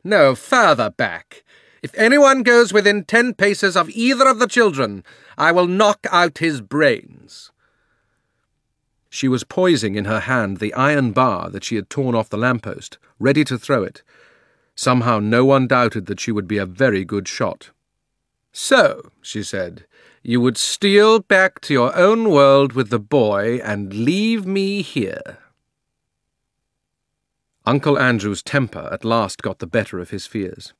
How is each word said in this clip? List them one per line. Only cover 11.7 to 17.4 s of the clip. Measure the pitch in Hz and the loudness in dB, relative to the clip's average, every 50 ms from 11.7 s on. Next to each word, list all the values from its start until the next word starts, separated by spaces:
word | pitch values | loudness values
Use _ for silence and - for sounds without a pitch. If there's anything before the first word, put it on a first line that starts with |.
| 117 | -6
had | 104 101 _ | -6 -6 _
torn | - 143 135 127 120 | -6 -6 -4 -2 -2
off | 113 107 _ | -2 -2 _
the | - | -6
lamppost, | 104 117 127 123 113 - 104 - - - - - _ _ _ _ _ | -4 -2 -2 -2 -4 -6 -12 -14 -14 -16 -20 -20 _ _ _ _ _
ready | 110 131 143 151 147 | 0 0 2 2 0
to | - 131 | -2 -4
throw | 113 - - 139 120 95 | -8 -4 -4 -2 -2 -2
it. | - - - _ _ _ _ _ _ _ _ _ _ _ _ _ _ _ | -6 -10 -18 _ _ _ _ _ _ _ _ _ _ _ _ _ _ _
Somehow | - - 127 127 127 113 123 117 107 | -4 -2 0 0 2 2 0 0 0
no | 104 107 117 120 131 | 0 0 2 2 4
one | 135 139 135 131 | 4 4 2 2
doubted | 120 131 123 123 113 - 110 92 | 2 0 0 0 0 -2 -6 -8
that | - 101 - | -8 -10 -8
she | - 117 | -6 -6
would | 110 104 98 | -6 -6 -4
be | 85 107 | -4 -4
a | 104 101 | -4 -4
very | 92 90 90 135 127 104 95 95 | -6 -2 0 0 0 2 0 -4
good | 82 104 101 90 | -4 -6 -6 -6
shot. | - - - | -8 -6 -6